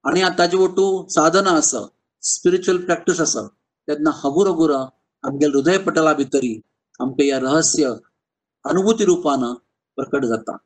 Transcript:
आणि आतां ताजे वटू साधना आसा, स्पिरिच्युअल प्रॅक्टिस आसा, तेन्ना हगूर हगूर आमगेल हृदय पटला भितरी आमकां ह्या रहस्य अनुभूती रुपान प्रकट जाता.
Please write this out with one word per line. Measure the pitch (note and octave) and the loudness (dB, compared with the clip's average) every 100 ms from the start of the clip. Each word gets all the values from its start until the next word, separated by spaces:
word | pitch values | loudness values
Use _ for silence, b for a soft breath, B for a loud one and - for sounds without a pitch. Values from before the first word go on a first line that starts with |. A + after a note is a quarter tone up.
आणि | - F3 | 0 0
आतां | F#3 - | 0 2
ताजे | F3 F#3+ | 0 2
वटू | F#3 - G3 F#3+ - | 2 2 0 -2 -2
साधना | E3 D#3 G3 G3 | 2 2 2 2
आसा, | D#3+ - A#2+ G2+ _ _ _ | 2 0 -4 -10 _ _ _
स्पिरिच्युअल | - - F3+ F3+ F#3 F3+ | -6 0 0 0 0 -2
प्रॅक्टिस | F3+ E3 - E3 | -2 -2 -2 -2
आसा, | D3 A2+ G#2 _ _ _ - | -2 -4 -8 _ _ _ -8
तेन्ना | D3 D#3 | -2 -2
हगूर | C#3 C#3 D3+ F#3+ | -2 -2 2 2
हगूर | E3 D#3+ C3+ C3 _ _ _ | 2 0 0 -4 _ _ _
आमगेल | - C#3 D3 | -10 0 2
हृदय | C#3 C#3+ G3 | 2 2 2
पटला | F#3 D#3 D#3 | 0 2 2
भितरी | C#3+ C3+ C#3 B2+ A2 _ _ _ _ | 2 0 -2 -2 -6 _ _ _ _
आमकां | C3 C3 | -6 0
ह्या | C#3+ C3+ | 0 0
रहस्य | C3 D#3 D#3 D#3+ C3+ A2 _ _ _ _ _ _ | 0 0 0 0 -2 -4 _ _ _ _ _ _
अनुभूती | - F3 G3 A3 | -2 0 2 2
रुपान | F#3 F3 D3+ C3+ A#2+ B2 _ _ _ | 2 2 0 -2 -4 -8 _ _ _
प्रकट | - C#3 C#3+ | -12 -4 -2
जाता. | B2 A2 - - | -2 -4 -6 -14